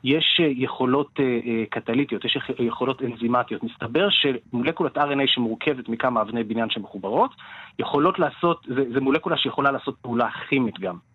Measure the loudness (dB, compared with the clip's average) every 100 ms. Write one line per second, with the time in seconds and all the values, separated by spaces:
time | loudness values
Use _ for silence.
0 | 4 2 4 2 2 2 -2 0 2 2
1 | 0 0 0 0 0 -2 -2 -4 -2 0
2 | 0 -2 -2 -4 -4 -2 -2 0 -2 -2
3 | -4 -2 0 2 0 -4 -8 -8 -6 0
4 | 2 2 2 0 -4 -2 -2 0 -2 0
5 | 0 2 2 2 0 0 -2 -2 -4 0
6 | 2 2 0 -2 -2 -2 -2 -4 -8 -8
7 | -2 2 2 0 -20 -18 -18 -6 -2 4
8 | 2 4 0 0 0 0 -2 -2 0 2
9 | 2 2 2 -2 -2 0 0 0 -4 -8
10 | -4 0 0 -2 -2 0 0 -2 -6 -8
11 | _